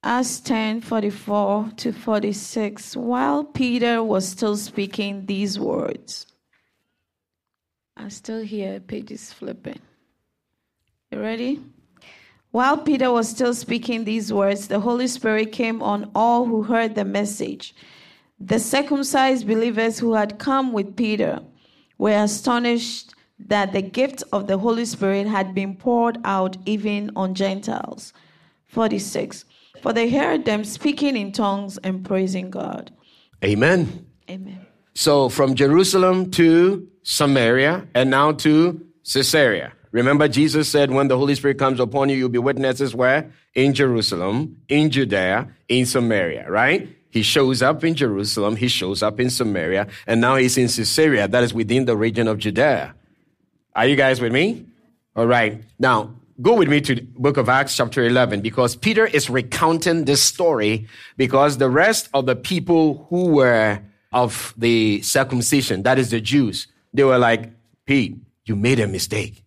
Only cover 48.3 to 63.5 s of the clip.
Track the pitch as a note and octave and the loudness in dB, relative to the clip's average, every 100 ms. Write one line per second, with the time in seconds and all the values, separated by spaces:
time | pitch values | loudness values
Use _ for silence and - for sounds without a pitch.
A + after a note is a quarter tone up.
48.3 | A2+ G#2 A2 B2 - F#2 G2 G#2 G#2+ B2 | -2 -2 0 -2 -2 -4 -2 -2 0 -2
49.3 | B2 A#2 F#2+ E2 F#2 G2+ - - A#2 A#2+ | 0 -2 0 0 -2 -2 -8 -2 2 4
50.3 | C3+ B2+ C3 A#2+ - G#2+ - D#3 B2 G2 | 4 2 2 0 0 -2 2 4 4 2
51.3 | B2 A#2+ A2 G#2+ B2 B2+ A2 A2+ A#2 A2+ | 2 2 0 0 0 2 0 0 0 0
52.3 | G#2+ A2 G2 D3 A2+ C2+ - _ _ _ | 0 -2 2 2 2 -4 -14 _ _ _
53.3 | _ _ _ _ - B2 C#3+ C3+ B2 A#2+ | _ _ _ _ 0 2 4 2 2 0
54.3 | B2+ F#3+ A#3 - _ _ _ _ - A#2 | 2 0 -2 -12 _ _ _ _ -2 2
55.3 | B2 A2 A2 A2+ _ C3 A#2 G#2+ - _ | 4 2 -2 -16 _ 2 2 0 -12 _
56.3 | - B2+ A#3 D#3 D3 C#3 B2 - - C3+ | -2 2 4 4 2 2 -4 -4 -2 0
57.3 | C#3 A#2 C3 C#3 - A#2+ A#2+ A#2+ B2 B2 | 2 2 2 2 -2 -2 2 2 4 2
58.3 | G2+ G#2+ G#2 B2 - - A3 G#3 D3 - | 0 -4 0 0 0 0 2 2 2 0
59.3 | B2+ B2 - D#3+ E3 E3+ E3 C#3 C#3 - | -4 -4 0 2 2 2 0 2 2 2
60.3 | - F3 C3+ G#2+ A2 A2 - - - B2+ | 2 0 2 0 -2 -6 -18 -20 -2 0
61.3 | C3+ D3 C3 C3+ C3 G3 A3 - C#3 B2+ | 4 2 2 2 4 2 2 -2 -2 0
62.3 | B2 - F#3 F3+ E3 D#3 D3 - F3 F3+ | -2 -2 -4 2 4 4 0 -4 -2 2
63.3 | D3 B2+ | 4 6